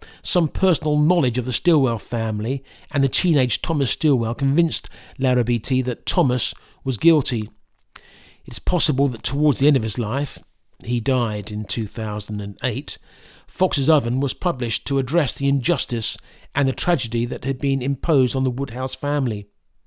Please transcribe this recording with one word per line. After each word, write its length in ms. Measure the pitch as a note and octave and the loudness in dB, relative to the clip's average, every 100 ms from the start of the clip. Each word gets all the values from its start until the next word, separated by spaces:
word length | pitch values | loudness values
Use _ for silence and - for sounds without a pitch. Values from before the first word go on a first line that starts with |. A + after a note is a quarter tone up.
| - - | -12 -16
some 240 | - F3+ D#3+ | -2 0 0
personal 500 | - F#3+ E3+ D#3 D3 | 2 2 2 2 2
knowledge 400 | D3 F3+ C3 A#2 | 4 4 2 0
of 80 | |
the 80 | A#2+ | -4
Stilwell 460 | B2 F3 D#3+ C3 A2+ | -2 2 4 4 0
family 640 | - A#2 A2+ G#2+ G#2+ C3+ - - - | -4 -4 -2 -2 -2 -4 -8 -20 -6
and 100 | C#3 | 0
the 60 | C#3 | 0
teenage 520 | - F3+ D3 B2+ - | 2 2 2 2 0
Thomas 300 | - D#3+ C3+ | -2 0 0
Stilwell 460 | - D#3 C3 A2+ A#2+ | 0 2 2 0 -2
convinced 520 | C#3 C#3+ E3+ - - - - - | 0 2 2 -2 -10 -16 -18 -2
Larrabetti 640 | B2+ B2+ A#2 A#2+ - C3 | 0 2 2 0 0 0
that 220 | B2+ A#2+ - | 0 -4 -2
Thomas 480 | - C#3+ B2+ - - - _ | 2 2 2 -2 -8 -18 _
was 120 | C3+ A#2 | -8 0
guilty. 540 | E3 D#3+ B2+ A#2+ G#2+ - _ _ _ - - - - - | 4 4 2 -4 -6 -12 _ _ _ -20 -20 -20 -20 -20
It's 140 | - B2 | -14 -2
possible 500 | - F3 - C3 C#3 | 0 2 2 2 0
that 140 | B2 | 0
towards 360 | - C#3 D3+ B2+ | -4 2 2 4
the 80 | C#3 | 4
end 100 | C#3 | 4
of 60 | |
his 160 | A2 A2+ | 0 -2
life, 400 | G#2+ B2+ D3 - - _ _ _ | -4 -4 -6 -8 -18 _ _ _
he 160 | - B2 | -4 -2
died 500 | A2+ C3 A#2 G#2+ G#2 | 0 0 0 -4 -6
in 140 | G#2+ | -6
two 220 | G#2 - G#2+ | -6 -4 -6
thousand 540 | - A2 G#2 - G#2+ | -6 -6 -6 -6 -6
and 180 | G2+ G2 | -6 -6
eight, 360 | B2 A2+ D3 - - - - - - | -6 -4 -8 -12 -16 -20 -20 -20 -20
Fox's 420 | - F3+ - C3+ | -2 0 2 2
Oven 320 | D#3 A#2 B2+ | 4 2 -2
was 140 | C3+ | -2
published 520 | - F3+ C3+ A#2+ - - | -2 -4 -2 -4 -6 -2
to 120 | C#3 | -2
address 340 | B2 E3 C3+ | 0 0 0
the 160 | - C#3 | 0 0
injustice 680 | C#3 B2 D#3 - A#2 - - - - - | 2 0 -2 -2 -4 -4 -8 -14 -20 -8
and 140 | - C3+ | -2 0
the 40 | |
tragedy 520 | - - F3 A#2 A#2 | 0 0 0 0 -2
that 200 | A#2+ B2 | -2 -4
had 140 | C3 C3 | -4 -2
been 240 | C#3 C#3 | 0 0
imposed 540 | B2+ C3+ - D3 B2+ C3+ | -2 -2 2 4 4 2
on 80 | |
the 60 | C3 | 0
Woodhouse 440 | B2 C#3 B2 C3 | -2 -4 -4 -6
family. 540 | - C#3+ D3 C3 G#2 G2+ _ _ _ | -4 -4 -2 -2 -4 -8 _ _ _